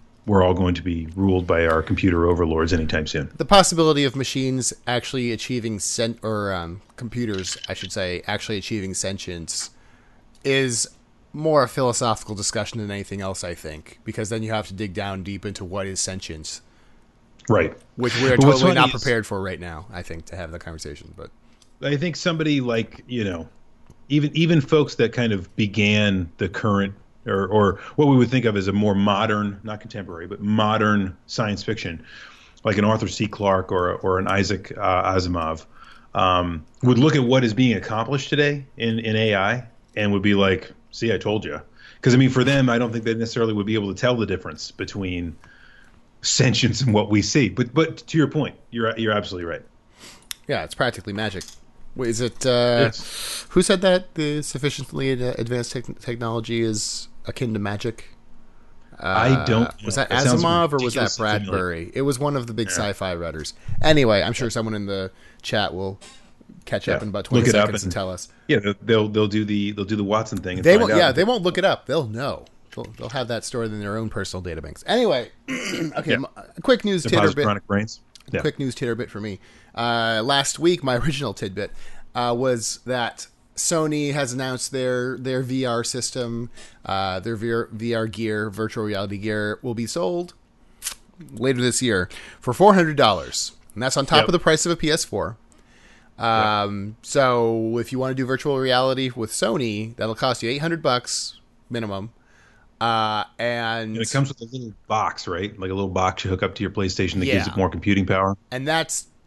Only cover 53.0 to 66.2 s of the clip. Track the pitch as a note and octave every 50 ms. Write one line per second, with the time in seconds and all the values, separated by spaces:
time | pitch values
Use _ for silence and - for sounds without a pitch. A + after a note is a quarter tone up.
53 | - - - - - - - - - - - F3+ F3+ - G3+ F#3 G3 F#3+ F3+ F#3
54 | F3+ - - D#3+ D3+ D3 D3 D3+ D3 - - C3+ C#3+ C#3+ - - C3 - - D3
55 | C3+ C3+ C3 A#2+ B2 B2 - - A2+ A#2 B2 A#2+ A#2 - - C3 - - - -
56 | - - A#2+ A#2 A#2+ A2+ A2+ A#2 G#2+ A2+ A#2 A#2 A2+ A2 G#2+ G#2 G2+ - - -
57 | - - - - - - - - C3+ A#2 A2 G#2 G2+ G2+ G#2 G2+ - A#2 - -
58 | - - - - - - - - - - - - - - - - - - - -
59 | - F#2 F#2+ F#2 - C3 C3 - - C3 A2+ A2+ A#2+ - - - - G#2 G2+ C#3
60 | C3 - A#2 B2+ C#3 B2+ B2 B2 E3+ E3+ E3+ F3 E3+ D#3 D3 C3+ B2+ A#2+ A2 B2+
61 | A2 G2 - - A2 G#2+ G#2 G#2 G2+ F#2+ F#2+ F#2+ F2+ F2+ E2+ E2 F2 - - B2
62 | C#3 C#3+ C3+ B2 D3 D3 C#3+ C3+ A#2+ A#2 A2 A#2 A2 G2 - - G#2+ G2+ G2 -
63 | G2 F#2 F2+ E2+ E2+ E2 D2+ D#2 D2+ - - - - - - - - D#3 D#3 D3
64 | C3 A2+ G#2+ G2 D#2+ G2+ A#2 - C3 A2+ - A#2+ A2 A2 A2 G#2 G2+ G2+ G2 G2
65 | F#2+ F#2+ - - - - - - - - - G#2+ G2+ - D2 F2+ G2 F#2+ G2 -
66 | - - - -